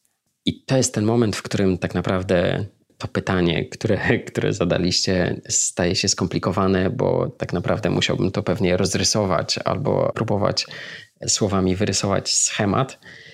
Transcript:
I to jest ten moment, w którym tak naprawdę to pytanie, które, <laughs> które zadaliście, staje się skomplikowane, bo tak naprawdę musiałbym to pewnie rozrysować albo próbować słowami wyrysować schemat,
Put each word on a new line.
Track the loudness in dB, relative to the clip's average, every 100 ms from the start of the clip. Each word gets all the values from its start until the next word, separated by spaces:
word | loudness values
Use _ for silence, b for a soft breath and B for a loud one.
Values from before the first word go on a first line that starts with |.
| _ _ _ _ -6
I | -4 0
to | 2
jest | 2
ten | 0 2
moment, | 4 2 0
w |
którym | -4 0 2 2
tak | -2 -2
naprawdę | 0 0 2 2 2 0 -4 -10 _ -14
to | -8
pytanie, | -4 0 2 2 0 -2
które, | -4 -2 0 2 0
<laughs> | -2
które | -4 -2
zadaliście, | 0 0 0 0 0 0 0 0 -2 -4
staje | -2 -2 0 0 0
się | 0
skomplikowane, | 0 -2 -2 -2 0 2 2 0
bo | 0 0 0 -2 -4
tak | -6
naprawdę | -4 -2 0 0
musiałbym | 0 0 0 0
to | 0
pewnie | -2 0 2 2
rozrysować | 2 0 0 2 2 0 0 -2 -2
albo | -2 0 0 0 0
próbować | 0 0 0 0 -4 B B B B _ -4
słowami | 0 2 2 2 2
wyrysować | 0 0 0 0 0
schemat, | 0 0 0 0 2 0 -6 B B B